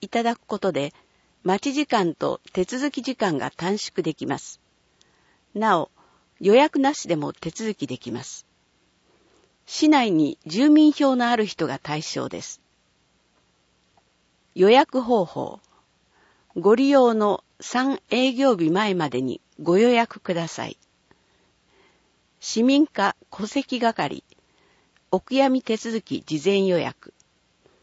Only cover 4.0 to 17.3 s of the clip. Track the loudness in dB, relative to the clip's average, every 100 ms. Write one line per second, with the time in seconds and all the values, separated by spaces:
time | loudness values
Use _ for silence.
4 | -6 -6 -6 -8 -10 -20 _ _ _ _
5 | _ _ _ _ _ -4 0 0 0 _
6 | _ _ _ -4 4 6 4 2 0 -2
7 | -4 -4 -4 -8 -10 -8 -8 -6 -8 -10
8 | -10 -12 -12 -18 -20 _ _ _ _ _
9 | _ _ _ _ _ _ -14 0 4 4
10 | 4 2 0 -2 -8 0 4 6 6 4
11 | 2 2 0 0 -2 -2 -4 -4 -6 -6
12 | -6 -6 -6 -8 -14 -18 _ _ _ _
13 | _ _ _ _ _ _ _ _ _ _
14 | _ _ _ _ _ 2 6 6 4 0
15 | 0 0 0 -6 -10 -10 _ _ _ _
16 | _ _ _ _ _ -2 2 4 4 6
17 | 4 4 0